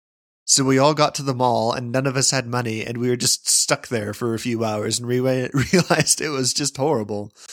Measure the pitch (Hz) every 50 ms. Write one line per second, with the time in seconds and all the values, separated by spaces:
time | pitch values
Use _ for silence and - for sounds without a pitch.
0 | _ _ _ _ _ _ _ _ _ - - 143 139 131 135 131 135 147 156 147
1 | 151 143 - - 143 135 131 120 127 123 120 113 110 117 - 131 123 120 117 135
2 | 135 139 127 135 127 - - 135 123 117 120 123 123 113 110 110 107 117 117 117
3 | 120 123 123 117 - 127 - - - - - - - - - - - - 127 113
4 | 104 104 104 - 123 120 113 110 - 123 117 113 113 110 107 107 107 113 110 107
5 | 120 120 123 127 127 131 131 131 127 - - 135 123 - - 185 160 - 180 156
6 | 147 - - - - 156 151 131 131 123 - - 143 139 - - 131 151 156 117
7 | 107 104 107 104 101 104 - - - -